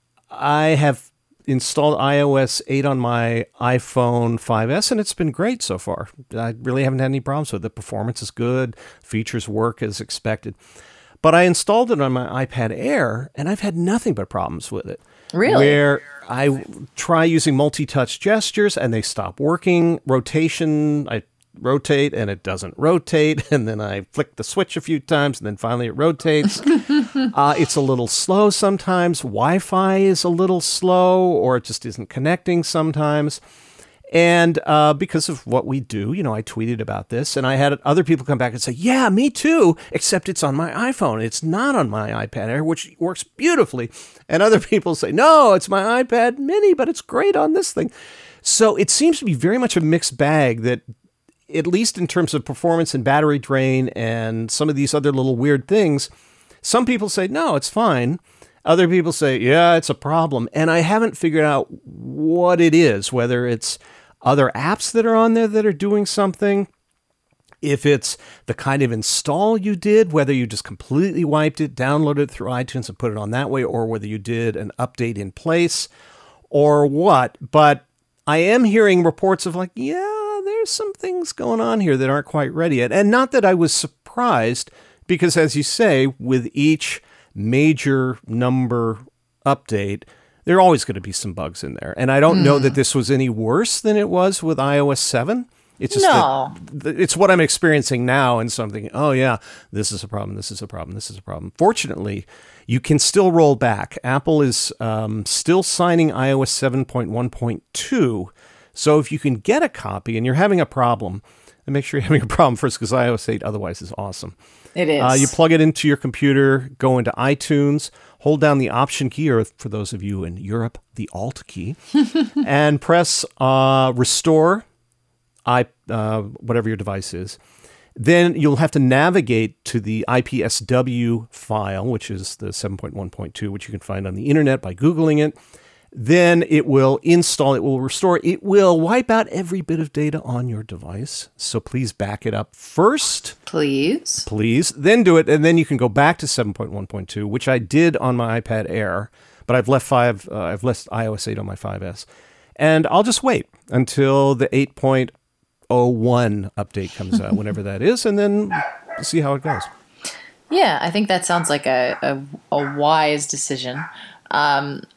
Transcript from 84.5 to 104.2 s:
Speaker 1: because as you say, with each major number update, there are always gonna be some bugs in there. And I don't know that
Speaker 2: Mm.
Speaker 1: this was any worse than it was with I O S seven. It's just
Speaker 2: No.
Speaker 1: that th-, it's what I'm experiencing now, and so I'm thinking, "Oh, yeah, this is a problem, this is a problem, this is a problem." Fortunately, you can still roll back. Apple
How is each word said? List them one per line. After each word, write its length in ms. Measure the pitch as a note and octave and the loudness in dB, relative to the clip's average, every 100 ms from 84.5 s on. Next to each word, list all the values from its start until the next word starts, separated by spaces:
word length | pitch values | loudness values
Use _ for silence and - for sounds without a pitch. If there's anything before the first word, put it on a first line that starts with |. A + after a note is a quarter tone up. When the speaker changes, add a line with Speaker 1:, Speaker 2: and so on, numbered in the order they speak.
| - - - - _ - | -2 -8 -16 -20 _ -4
Speaker 1:
because 300 | F3+ F3+ E3 | 0 2 2
as 180 | D#3 D3 | 2 0
you 80 | |
say, 440 | C3 - A3+ C#3 C3+ C3 | -2 2 2 4 2 -2
with 300 | A#2+ C3 A#2+ | -2 -2 -2
each 480 | C#3 D3 D#3 - - - _ _ | 0 2 2 -2 -10 -14 _ _
major 840 | - G#2+ C3 D#3 D3 C#3+ C3+ B2+ A#2 - | -6 0 2 4 2 0 0 0 -6 -6
number 720 | A2+ B2 C3 B2 A#2+ A2+ G#2+ C3 _ _ _ - | -2 0 0 0 0 -2 -4 -12 _ _ _ -2
update, 580 | - - G#3 G3 G#3 - _ _ _ - | -2 -2 -4 -2 -6 -10 _ _ _ 2
there 120 | F3+ | 6
are 40 | |
always 240 | F#3 D#3 - | 6 4 0
gonna 160 | F#2+ | -8
be 100 | F#2+ | -8
some 220 | F#2 G#2 | -8 -8
bugs 300 | E2 D#2 F2+ | -8 -8 -8
in 120 | C#2+ A#1+ | -10 -10
there. 120 | - - | -10 -4
And 140 | C3 | 0
I 80 | C3+ | 4
don't 240 | D#3 F3+ | 4 6
know 160 | C#3 C#3+ | 4 4
that 140 | C3+ | 2
Speaker 2:
Mm. 20 | C#3 | 2
Speaker 1:
this 200 | B2+ C#3 | 0 0
was 140 | A2+ | 0
any 180 | C3 C3 | 0 0
worse 500 | A2 A2 C#3 A3+ - | -2 0 0 0 -2
than 160 | A3 G#3+ | 0 0
it 120 | G#3 | 2
was 320 | F3+ F#3+ G3 | 2 0 0
with 160 | D#3+ D#3+ | -2 -2
I 180 | C3+ C#3+ | 0 2
O 120 | C#3+ | 2
S 80 | C3+ | 0
seven. 460 | - B2 C3+ B3 B3 _ _ - | -2 -2 0 -2 -6 _ _ -8
It's 160 | - | -4
just 120 | G4+ F#4+ | 2 4
Speaker 2:
No. 480 | G#3+ D3+ C3+ C3 - - | 6 4 0 -4 -10 -16
Speaker 1:
that 120 | C#3+ | -10
th-, 120 | - D3 | -8 -2
it's 200 | D#3 D#3+ | -2 2
what 120 | G3 | 4
I'm 120 | F#3 | 4
experiencing 640 | D#3 - E3+ D3 A#2+ B2+ B2 | 4 2 2 2 2 -2 0
now, 340 | C3+ B2+ A#2+ | 2 2 0
and 100 | A2+ | -2
so 140 | - | -6
I'm 60 | A2 | -6
thinking, 220 | G#2 G#2 | -8 -8
"Oh, 180 | - D3 | -2 0
yeah, 260 | C3 C3 A2+ - - - | 2 0 -2 -6 -20 -10
this 180 | G2+ G#2+ | -6 -6
is 120 | G2+ | -6
a 40 | G#2 | -8
problem, 280 | G#2+ G2+ G2+ | -10 -8 -10
this 120 | - | -12
is 100 | G#2 | -12
a 60 | G#2 | -12
problem, 280 | F#2 E2 G2+ | -12 -12 -12
this 140 | - | -14
is 60 | F#2+ | -16
a 40 | |
problem." 300 | - F2+ F2 - | -14 -12 -12 0
Fortunately, 680 | F3+ A3 C3+ F2+ G2+ G2+ - - - - - | 0 2 -4 -8 -8 -10 -12 -20 -20 -20 -4
you 140 | A#2+ | -4
can 180 | - D3+ | 0 0
still 320 | - G3+ F#3 | 2 2 4
roll 240 | E3+ D3+ C3 | 6 4 4
back. 400 | B2 G2+ F#2+ - | 0 -2 -6 -8
Apple 400 | B2 C3+ | -4 -2